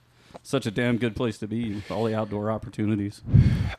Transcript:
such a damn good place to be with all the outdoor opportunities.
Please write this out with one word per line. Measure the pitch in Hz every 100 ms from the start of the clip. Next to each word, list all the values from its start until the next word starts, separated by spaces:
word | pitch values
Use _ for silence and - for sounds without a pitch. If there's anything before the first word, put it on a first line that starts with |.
| _ _ - -
such | - 135
a | 117
damn | 101 120 117
good | 117
place | 101 123 107
to | 107
be | 113 117
with | 104 -
all | 90
the | 113
outdoor | 110 107 104 104
opportunities. | 110 113 - 104 107 101 - - - - - -